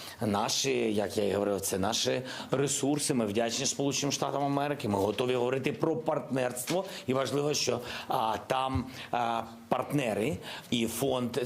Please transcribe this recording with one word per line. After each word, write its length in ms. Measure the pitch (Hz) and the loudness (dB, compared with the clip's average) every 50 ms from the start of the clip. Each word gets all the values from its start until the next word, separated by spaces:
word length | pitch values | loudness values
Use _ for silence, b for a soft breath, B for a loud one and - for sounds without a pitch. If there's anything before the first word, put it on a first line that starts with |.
| B B B B | B B B B
наші, 760 | 113 107 101 101 113 135 - - - 135 131 120 117 113 104 | 0 0 2 2 2 0 0 0 0 2 2 2 2 2 2
як 220 | 104 101 92 - | 0 0 0 0
я 80 | 107 104 | 0 2
і 80 | 98 | 2
говорив, 280 | 95 101 101 101 101 92 | 2 2 2 2 2 0
це 180 | 95 - 101 95 | 0 -2 0 0
наші 440 | 95 107 117 - - 127 131 127 127 B B B B B | 2 2 0 2 2 0 0 0 -2 B B B B B
ресурси, 640 | 127 135 143 143 - - - 135 147 147 - - 143 | 0 0 2 2 0 0 2 2 2 2 2 2 2
ми 120 | 120 113 | 2 2
вдячні 400 | 101 101 117 117 117 117 123 139 | 2 2 0 0 0 0 0 0
Сполученим 460 | 127 - - 143 143 135 - 143 143 | 0 0 0 0 0 0 0 0 0
Штатам 320 | - - 147 139 139 139 143 | 0 0 -2 -2 0 0 0
Америки, 440 | 143 139 139 143 147 143 143 - 107 | 2 2 2 0 0 -2 -2 0 0
ми 100 | 101 98 | 2 2
готові 360 | 98 104 104 117 131 123 127 | 2 2 2 2 2 2 2
говорити 380 | 123 120 123 131 135 127 147 | 2 2 2 0 0 0 -2
про 240 | - - 165 160 156 | 0 0 0 0 0
партнерство, 880 | 160 - - 208 147 139 - 123 135 127 123 123 - - - 160 185 190 B B B B | 0 0 0 0 0 0 -2 0 0 0 0 -2 -4 -2 -2 0 -2 -2 B B B B
і 80 | B 131 | B 2
важливо, 400 | 131 135 123 135 143 143 151 143 | 2 2 2 0 0 2 2 0
що, 260 | - - 127 120 117 - B B B B B | 0 2 0 0 0 -2 B B B B B
а, 280 | - 131 113 110 107 101 - | 0 0 2 2 0 0 0
там, 400 | - 135 131 131 131 131 131 113 B B B B B | 0 0 0 0 0 0 -2 -2 B B B B B
а, 320 | B 120 117 117 117 113 113 - - - - - | B 0 0 0 0 -2 -4 -6 -10 -14 -4 -2
партнери, 680 | - - - - - 147 131 113 101 101 107 143 175 - B B B B B B | 0 0 0 0 -2 0 0 0 2 2 0 0 -2 -4 B B B B B B
і 160 | 127 120 113 | 0 2 2
фонд 520 | 107 - - 139 135 127 127 123 117 - 139 123 | 2 0 0 0 2 2 2 0 0 0 0 0